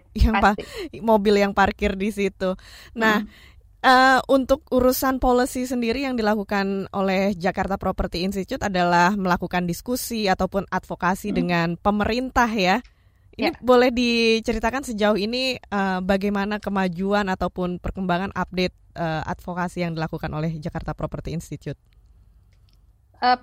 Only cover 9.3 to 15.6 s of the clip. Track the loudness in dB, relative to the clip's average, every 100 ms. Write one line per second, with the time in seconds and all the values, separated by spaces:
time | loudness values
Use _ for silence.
9.3 | -2 -2 -4 -2 -4 -6 -6 -4 -2 0
10.3 | 0 0 -2 -4 -6 -6 -4 -2 -2 -2
11.3 | -2 0 0 0 0 0 0 0 -2 -2
12.3 | 0 0 2 2 2 -2 _ _ _ _
13.3 | -4 -4 0 4 6 6 2 0 2 4
14.3 | 2 0 -2 -2 -2 -6 0 2 2 0
15.3 | -2 -4 -4